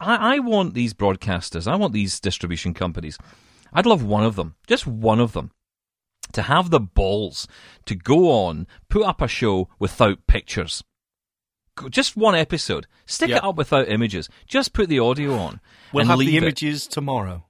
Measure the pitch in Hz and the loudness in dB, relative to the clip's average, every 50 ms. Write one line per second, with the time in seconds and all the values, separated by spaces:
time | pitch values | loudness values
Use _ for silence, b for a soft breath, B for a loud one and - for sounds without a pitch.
0 | 170 196 240 208 214 233 269 285 254 240 220 202 185 165 90 120 120 113 101 - | -2 -2 -2 0 2 0 0 0 0 0 0 0 0 0 -2 -2 -4 -4 -2 0
1 | 101 98 95 - - 101 92 90 - - - 82 85 107 160 202 208 - 98 107 | 0 0 0 0 -2 -4 -4 -4 -6 -8 -8 -6 -4 -2 0 0 0 0 0 -2
2 | 101 92 - - - 95 - - - 85 87 82 - 90 85 - 92 90 82 87 | -2 -4 -4 -4 -4 -4 -4 -4 -6 -6 -6 -4 -4 -6 -4 -4 -4 -4 -4 -6
3 | 80 76 - - b b b b b b b b b b - 170 196 240 214 156 | -10 -10 -14 -16 b b b b b b b b b b -2 0 4 4 4 4
4 | 117 101 104 104 107 113 104 95 82 80 - _ _ - 226 - - 147 117 110 | 2 0 2 2 2 2 0 -2 -6 -8 -10 _ _ -2 -2 -2 0 -6 -6 0
5 | 110 110 107 113 120 113 - 90 67 - - _ _ _ _ _ _ _ _ _ | 2 2 4 4 2 0 -2 -6 -8 -10 -14 _ _ _ _ _ _ _ _ _
6 | _ _ _ _ - - - 110 98 - 143 170 185 175 165 135 107 90 - - | _ _ _ _ -20 -8 -6 -6 -2 2 2 2 2 2 2 0 0 2 0 0
7 | 98 95 101 107 107 92 - - - B B B B B B B B - 107 87 | 2 2 0 -2 -4 -6 -8 -12 -14 B B B B B B B B -10 -10 -6
8 | - - 139 170 185 170 131 110 95 85 80 78 87 b b b b _ - - | 2 4 4 6 6 6 4 4 2 0 -2 -4 -8 b b b b _ 0 0
9 | 214 95 - - 113 - - - 120 107 98 92 92 - _ _ 101 95 - - | 0 0 0 -2 -4 -4 -2 -2 0 0 2 0 -2 -4 _ _ -6 -6 2 2
10 | 117 104 98 - _ - - 107 - - - 101 85 82 - - - _ _ _ | 2 2 2 0 _ 2 2 2 2 -4 -6 -6 -6 -6 -8 -12 -12 _ _ _
11 | _ _ _ _ _ _ _ _ _ _ _ _ _ _ _ - 131 131 - 262 | _ _ _ _ _ _ _ _ _ _ _ _ _ _ _ -16 -16 -2 -2 0
12 | 269 - - 214 220 220 190 165 156 - - 156 - - 92 71 - - _ _ | 0 0 0 2 4 4 4 4 2 0 -2 -6 -4 -4 -4 -6 -6 -10 _ _
13 | _ - - - 320 247 214 233 - 196 180 156 143 - 151 139 135 80 208 220 | _ -12 -4 -2 0 2 2 0 0 0 -2 -2 -2 2 2 2 2 2 0 0
14 | 233 - 98 85 78 - b b b b - 269 262 - - - 202 170 151 131 | 0 0 -2 -4 -8 -10 b b b b -2 -2 -2 0 0 -2 0 2 2 2
15 | 113 120 131 143 143 139 131 107 87 76 - 104 b b b b b b - 139 | 2 2 0 0 -2 -2 -2 -2 -4 -6 -10 -14 b b b b b b -2 0
16 | 117 120 170 165 - - 156 165 165 160 147 - 156 147 147 143 - - - 151 | 2 4 4 4 4 4 2 2 2 0 -2 -2 -4 -4 -4 -4 -6 -8 -8 -8
17 | 143 143 135 117 98 92 90 90 - | -6 -4 -4 -4 -4 -6 -8 -10 -14